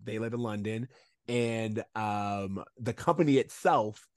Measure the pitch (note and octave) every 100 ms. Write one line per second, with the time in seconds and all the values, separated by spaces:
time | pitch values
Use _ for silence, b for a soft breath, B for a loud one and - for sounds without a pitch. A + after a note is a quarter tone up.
0 | A2+ A2 A#2 A#2+ A#2 G#2 G#2+ A2 B2+ b
1 | b b - A#2+ A#2 A2+ A2+ G#2+ - A2
2 | G#2+ G#2 G2+ G2+ F#2+ F#2+ - - A#2+ -
3 | - E3 D3+ C3+ - - F#3 D3 G#2+ -
4 | -